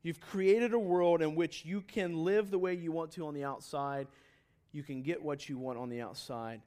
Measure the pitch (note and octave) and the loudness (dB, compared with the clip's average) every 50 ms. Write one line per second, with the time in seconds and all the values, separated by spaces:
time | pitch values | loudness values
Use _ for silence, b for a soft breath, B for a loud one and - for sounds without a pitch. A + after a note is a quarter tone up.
0 | - E3+ D#3+ - - - - G3 F#3+ F#3+ G3+ A3+ A#3+ A#3 A3+ A#3+ G#3 F3+ F3+ F3+ | -4 -6 -6 -6 -10 -6 -2 4 6 6 8 8 6 4 2 2 4 4 4 6
1 | F3 F3 E3+ E3 D#3+ D#3 D#3 E3 E3+ D#3+ - - - D#3 F#3 G#3 F#3+ - - A3+ | 6 6 6 6 4 2 2 2 0 0 -2 -8 -8 -6 -6 -6 -6 -4 -4 -2
2 | F#3+ F3 E3+ D#3+ D#3+ F3+ G3+ G#3+ G#3 G3 G3 F#3 F3+ F#3 F3+ F3+ E3+ E3 D#3+ E3 | -2 0 0 0 2 4 4 2 2 2 0 0 2 0 0 -2 -2 -4 -2 -4
3 | E3 D#3 - F#3 D#3+ D3+ D3 C#3+ C#3 C#3 C3+ A2+ - - - C#3+ C#3 C#3 C#3 C#3 | -4 -6 -8 -8 -8 -6 -6 -4 -4 -4 -6 -6 -10 -6 -4 -2 -2 -2 -2 -4
4 | C#3 C3+ b b b b b b b b b b b _ - D3 C#3 - C#3 C3 | -6 -8 b b b b b b b b b b b _ -12 -12 -8 -8 -8 -6
5 | B2+ D3 E3+ - - D3+ C#3+ C#3 - - C#3 B2+ B2+ C3 B2 A#2 B2 B2 A#2+ A#2+ | -4 -4 -4 -4 -4 -4 -6 -6 -6 -8 -8 -6 -6 -6 -6 -6 -6 -6 -6 -6
6 | A#2 G2 A2 - - - B2+ A#2 A2+ A2+ A2+ A2+ - | -6 -8 -10 -12 -10 -10 -8 -8 -8 -8 -10 -12 -14